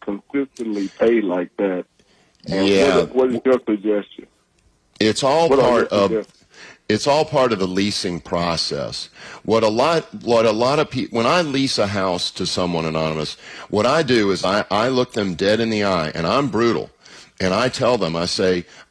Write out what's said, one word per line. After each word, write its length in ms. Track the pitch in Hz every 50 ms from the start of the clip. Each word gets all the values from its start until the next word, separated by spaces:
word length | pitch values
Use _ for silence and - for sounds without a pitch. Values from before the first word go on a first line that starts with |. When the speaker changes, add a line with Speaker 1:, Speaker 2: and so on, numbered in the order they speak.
Speaker 1:
consistently 880 | - - 101 101 - _ - 143 139 131 _ - 120 110 107 101 98 98 - -
pay 220 | - 113 120 113
like 340 | 104 95 87 90 90 87 _ -
that? 260 | 104 98 92 90 87 _ _ _ _ _ _ _ _ _ _ _ - -
And 200 | - 95 95 98
Speaker 2:
Yeah. 280 | 98 95 90 - - -
Speaker 1:
what, 160 | 85 80 -
what 180 | 127 131 127 123
is 60 | 117 -
your 160 | 131 131 120 -
suggestion? 600 | - 107 101 98 107 104 101 98 - - - - _ _ _ _ _ _ _ _ _ _ _ _ _ _ -
Speaker 2:
It's 240 | 101 110 104 - -
all 280 | 131 139 160 170 160
Speaker 1:
What 80 | 135 135
are 40 | 123
Speaker 2:
part 160 | 120 123 117 - - -
Speaker 1:
your 80 | 104
Speaker 2:
of, 100 | 98 98
Speaker 1:
suggestions? 220 | 110 107 104 - _ _ _ _ _ - - - - _ _ -
Speaker 2:
it's 180 | 107 107 -
all 180 | 143 143 151 156
part 260 | 151 - 139 127 123 113
of 60 | 95
the 80 | 95 92
leasing 500 | 92 95 101 104 95 - - 95 85 82
process. 920 | - - 90 87 85 87 82 80 - - 76 71 64 57 - - - - _ - - - - - -
What 180 | - 107 113 110
a 60 | 107
lot, 380 | 107 117 131 156 170 160 151 - - 104 85
what 220 | 107 120 117 113
a 60 | 113 107
lot 260 | 107 120 127 143 151
of 100 | 151 -
peop-, 220 | - 127 101 - -
when 140 | 117 117
I 160 | 127 160 180 175
lease 340 | 151 135 139 135 131 - -
a 100 | 107 98
house 420 | 98 101 95 95 90 90 - -
to 160 | - - 95
someone, 400 | 85 - - 92 87 87 82 80
Anonymous, 500 | 82 80 80 80 80 78 78 76 - - - - - - - - -
what 160 | - 104 107
I 180 | 120 143 160 165
do 280 | 131 127 117 104 98
is 120 | 92 82 87
I, 220 | 92 98 104 - -
I 180 | 95 104 113 127
look 240 | 131 123 127 - -
them 220 | 117 104 95 87
dead 260 | 76 101 101 107 113
in 80 | 117 113
the 160 | 110 104 104
eye, 280 | 101 95 87 78 78 -
and 120 | - 80
I'm 220 | 85 107 135 147 131
brutal. 420 | 90 107 117 117 107 69 52 - _ _ _ - - - - - _ -
And 140 | 95 92 92
I 160 | 104 123 131
tell 300 | - - 131 123 127 117
them, 180 | 98 80 82
I 80 | 85 85
say, 400 | 90 - - 101 92 90 90 87 - - - - _